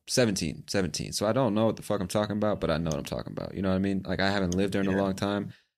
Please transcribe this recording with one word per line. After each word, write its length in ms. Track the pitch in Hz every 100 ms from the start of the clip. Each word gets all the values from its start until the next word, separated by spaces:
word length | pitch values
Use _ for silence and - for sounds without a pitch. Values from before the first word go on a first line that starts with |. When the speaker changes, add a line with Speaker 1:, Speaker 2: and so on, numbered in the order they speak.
| -
Speaker 1:
seventeen, 560 | - 120 95 85 69 -
seventeen. 440 | 101 90 - 52
So 160 | - 104
I 60 |
don't 200 | 117 127
know 120 | 104 113
what 100 | 101
the 80 |
fuck 160 | - 104
I'm 80 | 92
talking 300 | 107 104 104
about, 240 | 107 92
but 100 | 80
I 60 | 80
know 120 | 82
what 80 | 73
I'm 40 |
talking 300 | - 62 -
about. 200 | 50 -
You 80 | -
know 80 | 95
what 60 | 95
I 40 |
mean? 240 | 98 98 95
Like, 160 | 90
I 100 | 95
haven't 240 | 101 92 90
lived 180 | 98
there 80 | 98
in 60 | 98
a 40 |
Speaker 2:
Yeah. 100 | 95
Speaker 1:
long 120 | 98
time, 380 | 95 101 101 101 - _